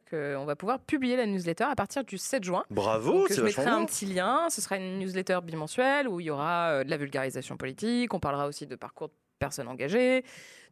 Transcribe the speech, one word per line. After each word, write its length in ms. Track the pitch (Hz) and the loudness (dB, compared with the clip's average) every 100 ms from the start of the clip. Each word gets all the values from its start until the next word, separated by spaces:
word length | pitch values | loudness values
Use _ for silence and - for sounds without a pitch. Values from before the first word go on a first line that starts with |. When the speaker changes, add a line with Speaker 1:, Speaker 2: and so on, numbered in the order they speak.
| _ | _
Speaker 1:
qu'on 360 | 165 143 139 143 | -4 -4 -4 -4
va 100 | 147 | -4
pouvoir 240 | 190 254 | -2 -4
publier 360 | - 311 254 254 | 0 0 2 2
la 80 | 226 | 2
newsletter 400 | 196 170 165 247 | 0 0 0 0
à 100 | 269 | 0
partir 280 | 202 - | -2 -2
du 140 | 247 190 | -4 -6
sept 260 | - 269 | -2 -2
juin. 200 | 185 180 302 | 0 -2 0
Speaker 2:
Bravo, 420 | 101 101 110 123 | 2 2 4 4
Speaker 1:
Donc, 120 | 349 381 | 4 4
Speaker 2:
c'est 60 | - | 4
Speaker 1:
je 60 | |
mettrai 220 | 214 208 | 2 4
Speaker 2:
vachement 140 | - 220 | 4 4
Speaker 1:
un 20 | |
Speaker 2:
bien. 40 | 214 | 2
Speaker 1:
petit 180 | - 196 | -2 -2
lien, 420 | 185 185 277 339 | 0 2 2 0
ce 120 | 262 | -2
sera 160 | - 196 | -4 -4
une 220 | 190 190 | -4 -4
newsletter 400 | 190 185 185 185 | -4 -2 0 0
bimensuelle 640 | 170 160 156 - 254 277 269 | -2 -6 -4 0 2 2 0
où 120 | 180 | -2
il 60 | 165 | -2
y 40 | |
aura, 400 | 143 151 175 170 | -2 0 2 2
euh, 140 | 143 | 2
de 60 | 135 | 2
la 80 | 156 | -2
vulgarisation 600 | 143 143 131 127 131 127 | -2 -2 -2 -4 -8 -8
politique, 560 | 135 135 214 240 240 | -8 -4 0 2 2
on 60 | 185 | 0
parlera 280 | 147 139 143 | 0 0 -2
aussi 180 | 147 143 | -4 -10
de 100 | 123 | -12
parcours 340 | 107 - 156 | -12 -12 -14
de 40 | _ _ - | _ _ -6
personnes 280 | 139 - 120 | -4 -4 -8
engagées, 560 | 127 135 214 254 254 254 - - - - | -6 -2 2 4 2 0 -12 -20 -20 -10